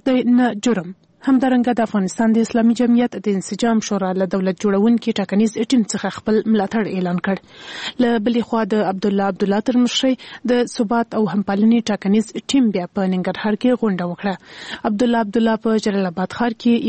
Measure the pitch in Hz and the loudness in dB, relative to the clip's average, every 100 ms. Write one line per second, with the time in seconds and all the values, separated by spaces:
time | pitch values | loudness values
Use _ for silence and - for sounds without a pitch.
0 | 269 254 233 247 247 208 247 202 170 - | 0 0 4 4 2 0 -2 -2 -4 -14
1 | _ _ - 262 269 254 240 233 220 208 | _ _ 0 2 4 2 0 0 0 0
2 | 190 - 226 220 220 233 226 220 240 240 | -2 0 2 2 2 2 2 2 2 2
3 | 240 - 208 196 - 202 233 220 - 202 | 2 -2 -2 -2 -4 -2 0 0 0 -2
4 | 190 185 190 196 190 185 208 196 220 233 | -2 -2 -2 -2 -2 -2 0 2 2 2
5 | - 220 196 196 220 - 226 254 202 202 | 0 -4 -2 0 0 0 0 0 0 -4
6 | 196 - - 214 220 220 196 226 196 190 | -6 -6 0 0 2 0 0 -2 -2 -2
7 | 180 180 - 190 _ - - - - - | -2 -4 -2 -6 _ -20 -18 -14 -12 -2
8 | 240 233 214 233 220 226 214 214 185 190 | 0 2 0 -2 -2 -2 0 0 0 -2
9 | 208 202 196 185 196 202 240 247 247 - | 0 0 0 -2 0 0 0 2 2 2
10 | 262 254 - - 240 240 240 - 202 233 | 0 -2 -6 -10 -2 0 0 -2 -2 0
11 | 233 220 208 196 196 202 220 233 220 202 | -2 -2 0 0 -2 2 4 4 2 -2
12 | 190 214 214 - - 277 233 190 175 208 | 2 2 0 -8 -2 2 2 0 -4 -2
13 | 190 185 180 185 220 208 247 247 220 180 | -2 0 -2 -4 -2 0 2 2 0 -2
14 | 175 175 202 180 - - - - - 208 | -4 -4 -6 -6 -10 -20 -16 -8 -4 0
15 | 240 233 214 233 226 220 226 220 214 196 | 2 2 0 0 0 0 0 0 0 -2
16 | 185 170 185 - 240 226 240 233 | -2 -4 -6 -2 -4 0 0 2